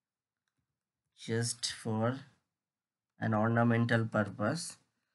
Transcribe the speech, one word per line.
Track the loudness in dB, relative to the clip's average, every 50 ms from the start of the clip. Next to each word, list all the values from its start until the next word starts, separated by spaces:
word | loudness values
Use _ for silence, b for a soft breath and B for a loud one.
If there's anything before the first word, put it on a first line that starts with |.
| _ _ _ _ _ _ _ _ _ _ _ _ _ _ _ _ _ _ _ _ _ _ _
just | -14 -6 -4 -2 0 0 -2 -4 -6 -6 -8
for | -8 -6 -4 -4 -2 0 0 0 -2 -4 -8 -16 _ _ _ _ _ _ _ _ _ _ _ _ _ _ _ _ _ -6
an | -2 0 2
ornamental | 2 2 2 4 4 4 4 4 4 2 2 2 0 0
purpose. | 0 0 0 0 0 -2 -4 -2 -2 -2 -4 -6 -10 -14 -16 _ _ _ _ _ _